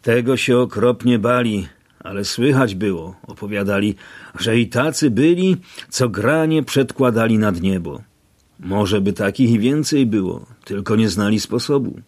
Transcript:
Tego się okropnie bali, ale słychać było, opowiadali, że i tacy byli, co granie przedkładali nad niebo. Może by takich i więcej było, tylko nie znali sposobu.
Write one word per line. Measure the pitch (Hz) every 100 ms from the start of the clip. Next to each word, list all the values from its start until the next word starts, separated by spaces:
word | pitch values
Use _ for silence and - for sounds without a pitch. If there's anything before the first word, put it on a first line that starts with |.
Tego | - 117 120 131
się | - 123
okropnie | 123 104 120 123 120 120
bali, | 110 123 117 104 85 _ _ _
ale | 82 101
słychać | 98 - 131 135 127
było, | 95 104 87 82 95 -
opowiadali, | - 104 104 98 101 104 98 - - - -
że | 117 117
i | 110
tacy | 123 147 - 151
byli, | 107 151 175 185 180 - - -
co | - 127
granie | 101 110 156 160 160
przedkładali | 127 - 127 - 131 113 113 110
nad | 107 87
niebo. | 95 95 82 71 - _ _ _ _ _
Może | 90 98 107 107
by | 98
takich | 95 101 - 123
i | 117
więcej | 117 151 143 147 123
było, | 104 92 87 - -
tylko | - 98 98 110
nie | 110
znali | 92 104 107
sposobu. | - 113 - 139 120 -